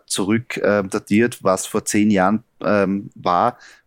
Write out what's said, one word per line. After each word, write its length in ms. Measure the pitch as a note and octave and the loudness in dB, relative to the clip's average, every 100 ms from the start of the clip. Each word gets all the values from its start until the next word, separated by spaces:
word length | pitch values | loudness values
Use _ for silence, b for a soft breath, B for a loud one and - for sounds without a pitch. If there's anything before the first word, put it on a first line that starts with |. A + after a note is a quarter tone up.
| - | -6
zurück, 540 | - F#2+ A#2 B2 - | -6 -2 -2 -4 -4
ähm, 260 | - G#2 F#2+ | 0 0 0
datiert, 540 | G#2+ - G#2 A#2+ - | -6 0 0 0 0
was 220 | G2 F#2+ - | -2 -2 -2
vor 200 | G#2+ - | -6 -2
zehn 260 | G#2+ G#2+ | 0 2
Jahren, 320 | G2 F#2 G#2+ - _ | 4 2 0 -6 _
ähm, 480 | - G#2 F#2+ G2 A#2 - | -2 0 0 -2 -6 -6
war 420 | G#2+ F2 A2 - B B | -2 2 0 -2 B B